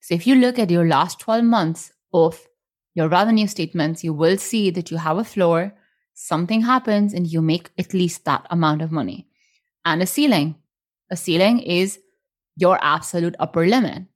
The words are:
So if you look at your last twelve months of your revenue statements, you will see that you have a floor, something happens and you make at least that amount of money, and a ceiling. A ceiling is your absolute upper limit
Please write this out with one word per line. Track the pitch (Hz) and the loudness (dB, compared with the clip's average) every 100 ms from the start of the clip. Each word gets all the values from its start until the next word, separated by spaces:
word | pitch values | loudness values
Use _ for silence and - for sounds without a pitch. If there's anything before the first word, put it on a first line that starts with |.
So | - | -4
if | 170 220 | -2 4
you | 262 | 4
look | 247 247 | 4 2
at | 202 | 0
your | 175 165 | 2 4
last | 143 170 - | 2 0 -4
twelve | - 226 | -2 0
months | 233 226 160 165 - _ _ | 2 2 0 -4 -12 _ _
of | 180 165 165 _ _ _ _ _ | 2 2 0 _ _ _ _ _
your | 175 160 | -4 0
revenue | 175 214 220 208 | 2 2 2 0
statements, | - 160 175 151 165 | -4 -6 -2 -4 -4
you | 165 | -6
will | 151 165 196 | 0 2 0
see | - 226 196 | -2 -2 0
that | 175 170 | -2 -6
you | 165 | -6
have | 160 170 | -4 -4
a | |
floor, | 226 - 175 165 190 - _ _ _ | -4 0 2 2 -2 -10 _ _ _
something | - - 160 175 220 | -20 -6 -4 0 0
happens | 233 254 254 208 208 | 2 0 2 0 0
and | 202 175 | -2 -4
you | 165 | 0
make | 160 170 - - | 0 0 -4 -10
at | 185 | -4
least | 190 175 - - | 0 -2 -2 -2
that | 139 - | -2 -2
amount | 170 156 151 | 0 0 0
of | 160 | -4
money, | 160 101 92 - _ _ _ _ _ 170 | -6 -6 -10 -20 _ _ _ _ _ -4
and | 160 | -2
a | 180 | -2
ceiling. | - 294 196 151 156 _ _ _ _ _ | 0 2 2 0 -6 _ _ _ _ _
A | 180 | -10
ceiling | - 165 196 240 | -2 2 2 2
is | - 175 190 - _ _ _ _ _ - | 0 -2 -2 -4 _ _ _ _ _ 0
your | 180 185 | 2 2
absolute | 147 156 - 175 170 - | 0 -2 -4 -4 -4 -4
upper | 156 170 170 | -6 0 2
limit | 247 196 - 185 | 2 0 -6 -18